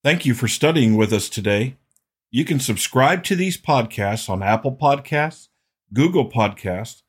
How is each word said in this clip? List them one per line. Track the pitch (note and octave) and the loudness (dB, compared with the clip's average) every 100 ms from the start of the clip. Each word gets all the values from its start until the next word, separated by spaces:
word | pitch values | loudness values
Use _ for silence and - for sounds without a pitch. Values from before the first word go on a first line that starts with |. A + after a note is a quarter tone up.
Thank | C#3 E3+ | 0 0
you | C3+ | 0
for | A#2+ A#2 | 0 -2
studying | - D3 E3 A#2 G#2+ | 0 2 4 4 4
with | G#2 | 2
us | G#2+ - | 0 -2
today. | - G2+ G2+ B2+ - _ _ _ _ _ | -6 -2 0 -2 -8 _ _ _ _ _
You | A#2 | -4
can | D#3+ C#3+ | 0 -2
subscribe | - G2+ - C3 C3+ F3+ | -2 -4 -2 2 2 2
to | F3 F#3+ | -2 -2
these | F#3+ F3+ | -2 -4
podcasts | - C#3 A2 - G2+ A2 - | 0 0 0 -4 -4 -4 -4
on | F#2+ | -4
Apple | G2 G#2+ C#3+ B2+ | 0 0 -2 0
Podcasts, | D3 C#3 - D3+ D#3 - _ _ _ _ _ | 0 0 -2 -4 -4 -8 _ _ _ _ _
Google | G#2 E3 F3+ B2 | 0 2 2 0
Podcasts | A#2+ G#2 - F#2+ F2+ A2+ - | 0 0 -2 -6 -6 -8 -16